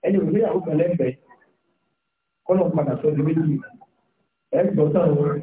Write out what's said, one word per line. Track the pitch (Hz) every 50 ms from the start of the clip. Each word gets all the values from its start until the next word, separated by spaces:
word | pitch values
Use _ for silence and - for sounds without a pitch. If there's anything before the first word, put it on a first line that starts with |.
| -
Ẹni | - 196 190
ò | 175
gbéyàwó | 160 165 208 226 - - 233
kan | 170 160 156 151
lẹ́fẹ̀ẹ́. | 170 175 175 165 139 127 131 - _ _ - _ _ _ _ _ _ _ _ _ _ _ _ _ _ _ _ _ _ _ _ _ _ -
Kọ́nà | 185 190 180 -
padà | 160 156 143 135 127
sọ | 120 - 151
di | 143 135 147
méjì. | 156 160 160 160 151 139 131 - - - - - _ _ _ _ _ _ _ _ _ _ _ _ _ -
Ẹ | - 180
gbọ́ | 202 - 156 151 -
tán | - 185 170 156
o. | 147 147 147 143 143 -